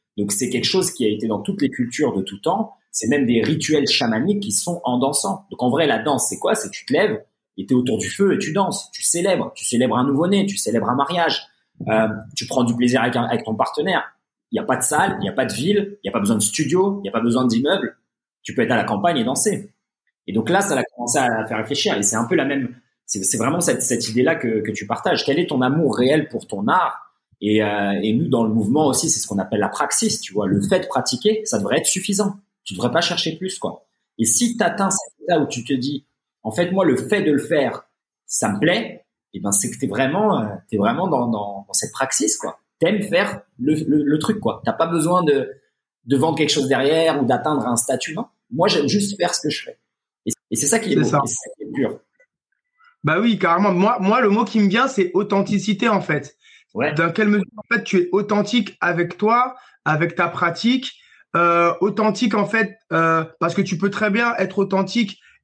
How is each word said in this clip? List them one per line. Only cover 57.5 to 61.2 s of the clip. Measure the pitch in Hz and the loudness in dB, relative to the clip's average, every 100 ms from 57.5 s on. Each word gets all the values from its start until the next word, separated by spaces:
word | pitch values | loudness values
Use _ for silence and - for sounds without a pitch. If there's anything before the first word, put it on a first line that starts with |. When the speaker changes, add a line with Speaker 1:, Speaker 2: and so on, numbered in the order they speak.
| - | -8
Speaker 2:
en | - | -4
fait, | 233 | -4
tu | 226 185 | 0 0
es | 180 | 2
authentique | 190 208 208 208 240 202 - | 0 0 0 0 0 -2 -2
avec | 175 165 170 - | -2 0 -2 0
toi, | 208 240 254 - - _ | 2 2 0 -4 -20 _
avec | - 147 165 - | -2 0 0 0
ta | 170 | -2
pratique, | - 170 - 233 262 - - _ _ | 0 -2 0 0 0 -2 -14 _ _